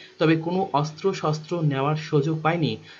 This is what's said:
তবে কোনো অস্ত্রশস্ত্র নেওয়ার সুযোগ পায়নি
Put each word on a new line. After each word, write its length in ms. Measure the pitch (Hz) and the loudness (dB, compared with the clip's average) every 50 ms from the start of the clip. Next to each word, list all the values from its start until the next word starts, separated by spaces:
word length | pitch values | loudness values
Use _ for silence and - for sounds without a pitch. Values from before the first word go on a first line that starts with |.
| - - - | -14 -16 -2
তবে 180 | - 170 156 160 160 160 | 2 4 4 4 2 0
কোনো 140 | 170 180 185 190 - - | 0 -2 -2 0 0 0
অস্ত্রশস্ত্র 800 | 143 151 151 - - - 196 185 - - 156 151 156 - - 175 175 160 147 | 0 0 -2 -4 -2 -2 -2 -2 0 -2 -2 -2 -2 -4 -6 -2 0 0 0
নেওয়ার 260 | 135 135 135 147 156 151 - - | 0 0 0 0 -2 -2 -2 0
সুযোগ 260 | 156 147 131 160 160 156 - | 0 2 2 2 -2 0 0
পায়নি 280 | 156 170 170 151 117 110 - - - - | 0 0 2 0 0 -2 -4 -8 -16 -20